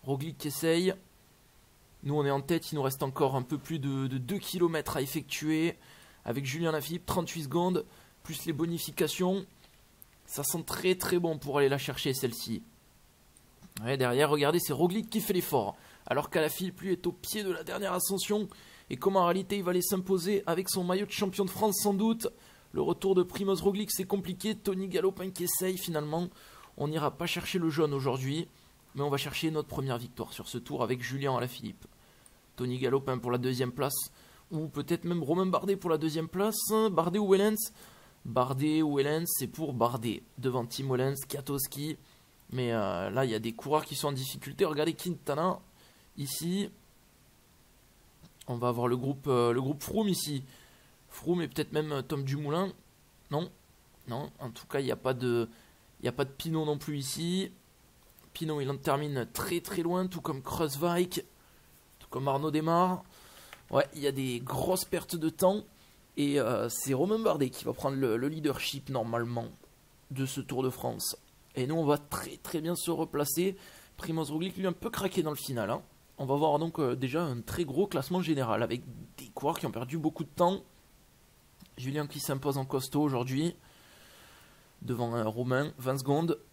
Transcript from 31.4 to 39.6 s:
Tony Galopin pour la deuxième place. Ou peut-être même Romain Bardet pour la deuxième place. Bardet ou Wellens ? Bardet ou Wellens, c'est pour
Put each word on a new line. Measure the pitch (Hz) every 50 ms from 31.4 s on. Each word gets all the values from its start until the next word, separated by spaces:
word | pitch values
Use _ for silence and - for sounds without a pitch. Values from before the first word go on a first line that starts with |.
| 120 123 - - - 101 - - - - - - - - - - - - - - _ _ _
Tony | - 127 123 123 127
Galopin | 131 123 127 139 135 135 131 123
pour | 117 123
la | 120 123
deuxième | 123 127 131 123 131 127
place. | 123 - 143 143 139 - - - - - - - - - - _
Ou | 175 156 156
peut-être | 151 135 143 143 139 175 165 -
même | 170 175 170
Romain | 156 123 165 180 190
Bardet | 190 175 151 - 196 196
pour | 190 - 180
la | 160 156
deuxième | 156 160 151 160 160 165
place. | - 180 202 220 220 - - - 214 220 220 220
Bardet | 185 165 165 175 175 214
ou | 208 190
Wellens ? | 190 190 202 214 214 214 - - - - - - - - - - - _ -
Bardet | 123 113 127 123 127 135 131 143 151 151 156
ou | 160 151 143
Wellens, | 139 135 143 151 160 170
c'est | 170 - - 135
pour | 117 - -